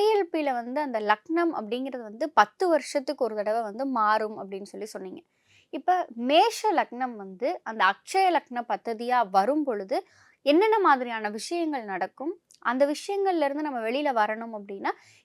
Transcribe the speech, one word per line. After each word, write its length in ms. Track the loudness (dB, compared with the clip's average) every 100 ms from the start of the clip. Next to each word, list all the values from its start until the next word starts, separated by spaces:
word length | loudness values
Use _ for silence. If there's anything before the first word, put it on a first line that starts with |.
| 6
எல் 200 | 2 0
பில 240 | -2 -2
வந்து 280 | -2 -4 -4
அந்த 180 | -2 -2
லக்னம் 540 | 2 0 0 0 0 -2
அப்படிங்கிறது 460 | -4 -6 -6 -8
வந்து 300 | -10 -6 -2
பத்து 360 | 4 4 4 2
வருஷத்துக்கு 540 | 2 0 -4 -4 -2
ஒரு 120 | -2 -2
தடவை 260 | -2 -2
வந்து 240 | -2 -4 -4
மாறும் 520 | 2 4 2 0 -6
அப்படின்னு 260 | -10 -10
சொல்லி 220 | -10 -12 -10
சொன்னீங்க. 360 | -10 -12 -14 -18 _ _ _ _
இப்ப 180 | -6 0 0 0 -6
மேஷ 440 | 2 6 4 2 0
லக்னம் 420 | 0 0 -4 -8 -8
வந்து 440 | -14 -6 -4 -4
அந்த 180 | -6 2 2
அக்ஷய 420 | 2 -2 2 4
லக்ன 320 | 2 -2 -8 -4
பத்ததியா 600 | -4 -4 -6 0 0 2
வரும் 340 | 2 2 2
பொழுது 340 | 0 -4 -2 -4 -4 _ _ _ 4
என்னென்ன 340 | 6 6 6
மாதிரியான 500 | 6 4 2 -4 -4
விஷயங்கள் 560 | -6 -4 -2 -2 -4 -4
நடக்கும்? 480 | -4 -4 -6 -8 -8 _ _
அந்த 240 | -4 2 2
விஷயங்கள்ல 580 | 0 -4 -2 0 2
இருந்து 200 | 0 0
நம்ம 160 | -4 -4
வெளியில 300 | -2 -2 0
வரணும் 400 | 2 0 -2 -8
அப்படின்னா 380 | -10 -12 -8 -6 -6 _ -20